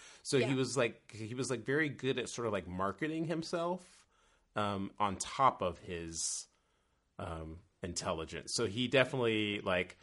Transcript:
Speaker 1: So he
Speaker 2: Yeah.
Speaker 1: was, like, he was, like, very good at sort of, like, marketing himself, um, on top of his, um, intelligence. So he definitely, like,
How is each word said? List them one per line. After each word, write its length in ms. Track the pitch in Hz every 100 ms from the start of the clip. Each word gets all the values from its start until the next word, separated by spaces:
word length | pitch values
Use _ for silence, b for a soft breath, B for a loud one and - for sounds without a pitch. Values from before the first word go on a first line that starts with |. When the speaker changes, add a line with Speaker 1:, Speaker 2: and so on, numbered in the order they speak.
| b b
Speaker 1:
So 140 | - 139
he 60 |
Speaker 2:
Yeah. 100 | 123
Speaker 1:
was, 220 | 131 131 131
like, 240 | 117 - -
he 200 | 107 110
was, 160 | 127 127
like, 140 | 120
very 240 | 107 143 151
good 300 | 110 131 127
at 100 | 107
sort 180 | - 113
of, 60 |
like, 140 | 101 87
marketing 580 | 90 98 - 156 160 165
himself, 560 | 165 165 175 170 185 - - _ _ _ _ _ 107
um, 340 | 104 98 98 -
on 180 | 104 95
top 460 | - - 131 -
of 160 | 92 85
his, 680 | - 85 82 82 - - - _ _ _ _ _ _ -
um, 400 | 92 82 80 85 - _
intelligence. 680 | 90 85 95 82 80 85 -
So 120 | - 110
he 220 | 107 123
definitely, 720 | 131 127 131 117 110 104 104
like, 340 | 101 90 92 -